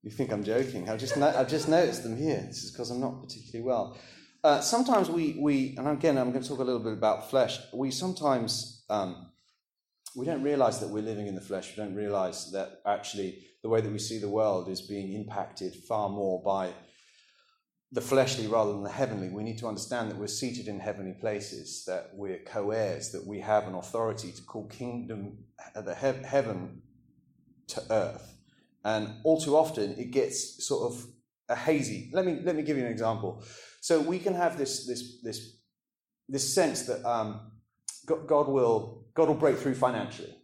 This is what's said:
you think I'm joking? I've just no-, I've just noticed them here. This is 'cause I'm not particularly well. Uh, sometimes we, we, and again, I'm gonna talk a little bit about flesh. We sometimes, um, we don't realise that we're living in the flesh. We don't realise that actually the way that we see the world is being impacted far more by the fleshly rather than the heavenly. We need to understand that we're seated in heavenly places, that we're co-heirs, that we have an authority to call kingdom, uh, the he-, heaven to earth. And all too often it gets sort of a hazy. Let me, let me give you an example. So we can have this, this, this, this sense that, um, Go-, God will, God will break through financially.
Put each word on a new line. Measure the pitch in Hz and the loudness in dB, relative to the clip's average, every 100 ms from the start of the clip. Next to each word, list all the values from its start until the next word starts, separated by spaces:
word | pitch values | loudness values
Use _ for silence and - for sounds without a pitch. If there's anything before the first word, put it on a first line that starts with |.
you | 107 | -10
think | 107 120 | -4 0
I'm | 104 | 0
joking? | 101 117 135 113 87 | 2 2 2 -4 -4
I've | 110 | -4
just | 131 143 | 0 4
no-, | 143 - | 4 4
I've | 131 | 2
just | 151 156 | 2 4
noticed | 160 160 117 | 6 6 2
them | 113 113 | -4 -2
here. | 156 117 - | 0 0 -4
This | - | -10
is | - - | -12 -8
'cause | 117 | -6
I'm | 123 | -2
not | 123 131 | -4 -6
particularly | - 110 - 117 123 | -14 -16 -12 -6 0
well. | 120 98 - - - - _ | 0 0 -8 -20 -20 -20 _
Uh, | 156 147 | 6 6
sometimes | - 233 254 220 185 | 4 2 6 4 4
we, | 170 156 - | 2 0 2
we, | 147 139 131 - | 4 4 2 0
and | 135 | -2
again, | 143 160 135 | 4 4 6
I'm | 123 | 4
gonna | 127 123 | 0 -4
talk | 131 | -2
a | |
little | 127 123 | 0 0
bit | 110 | 0
about | 104 107 - - | 2 4 4 2
flesh. | 135 120 - - | 2 2 0 -8
We | 123 135 | -4 -2
sometimes, | 131 185 185 147 131 113 - - - _ | -2 -4 0 2 2 2 -2 -4 -14 _
um, | 104 92 87 - _ _ _ _ _ _ _ - 127 | -2 -2 -6 -16 _ _ _ _ _ _ _ -16 -6
we | 135 | -4
don't | 151 | -2
realise | 139 143 120 - | 0 4 4 2
that | 110 | -4
we're | 107 | -4
living | 107 104 104 | -4 -4 -6
in | 92 | -6
the | |
flesh. | - 95 - - | -6 -8 -6 -8
We | |
don't | 104 95 | -6 -4
realise | 104 101 92 - - | -2 0 0 -2 -6
that | 95 - - 101 | -6 -6 -4 -2
actually | 104 - 101 95 90 - _ | -2 -2 -6 -6 -6 -20 _
the | 110 | 2
way | 113 | 2
that | 107 | 2
we | 104 | -2
see | 110 113 | -4 -4
the | 101 | 0
world | 107 110 92 90 | 2 2 2 -2
is | 92 | -8
being | - 101 95 | -6 -8 -6
impacted | 104 107 98 90 - 92 - | -6 -6 -6 -6 -6 -8 -8
far | - 110 101 | -4 -2 0
more | 101 95 90 | 0 0 0
by | 101 98 92 - - _ _ _ _ _ _ _ _ _ _ | 0 0 -2 -6 -20 _ _ _ _ _ _ _ _ _ _
the | 123 | -6
fleshly | - 135 127 - 107 | 2 4 4 2 0
rather | 113 104 | 2 2
than | 101 | 0
the | 101 | -4
heavenly. | 101 131 104 90 | -2 -2 -2 -6
We | 95 | -6
need | 110 113 | -6 -6
to | 117 | -6
understand | 101 - 123 110 | -6 -4 -4 -4
that | 90 | -6
we're | 104 | -6
seated | - 127 123 104 | -4 -4 -6 -8
in | 101 | -6
heavenly | 101 98 95 | -6 -6 -8
places, | 90 110 104 101 - 78 - - | -6 -4 -4 -6 -12 -12 -10 -6
that | 92 - | -6 -6
we're | 98 101 90 | -10 -8 -8
co-heirs, | - 110 101 110 104 87 - | -6 -2 0 0 0 -2 -6
that | 95 92 | -8 -8
we | 101 | -8
have | 98 107 101 | 2 2 2
an | 92 | -8
authority | - 117 113 104 90 | -6 -2 -2 -2 -8
to | - | -12
call | - 113 110 | -12 -12 -12
kingdom, | - 123 120 - 107 101 101 - - - 107 | -10 -8 -8 -8 -8 -10 -12 -20 -20 -14 -10
uh, | |
the | 95 85 | -8 0
he-, | 135 135 - | 0 0 2
heaven | 139 117 92 90 - - _ _ _ _ _ _ _ - | 2 2 -4 -8 -12 -20 _ _ _ _ _ _ _ -12
to | - - | -10 0
earth. | 110 87 - - - _ _ _ _ | 2 2 -4 -16 -20 _ _ _ _
And | 104 110 107 110 | -2 0 -2 0
all | 160 160 | 4 4
too | 160 151 | 6 4
often | 160 120 101 101 | 4 0 -4 -4
it | 123 | -2
gets | 127 117 - - - - | 0 0 -2 -8 -8 -2
sort | 143 120 | 0 0
of | 120 - - _ _ - | -4 -14 -20 _ _ -4
a | 120 | -2
hazy. | - 151 117 104 110 | 2 2 0 -6 -2
Let | 175 185 | 0 0
me, | 151 | 0
let | 180 156 | -2 -2
me | |
give | 151 143 | 0 0
you | 120 | 0
an | |
example. | 110 113 110 98 - - - - - | 0 0 0 -4 -8 -14 -20 -20 -12
So | - 165 | 2 4
we | 151 180 | 4 0
can | 185 | 0
have | 175 175 139 | 2 2 2
this, | 131 - 123 | -2 -2 -6
this, | 113 104 - | -8 -8 -10
this, | 113 110 110 - _ _ _ _ _ _ - | -10 -8 -12 -20 _ _ _ _ _ _ -6
this | 135 135 | -2 0
sense | 196 165 120 | 4 2 2
that, | - 107 120 | -4 -2 0
um, | 117 107 107 - - _ _ - - - | 0 -2 -6 -14 -20 _ _ -14 -12 -2
Go-, | 160 151 | -2 4
God | 147 143 | 4 6
will, | 135 120 110 107 - - | 6 6 4 2 -12 -6
God | - 160 | 4 4
will | 151 | 6
break | 156 123 | 6 4
through | 143 127 | 0 2
financially. | 127 113 101 - - - | 2 2 -4 -8 -14 -16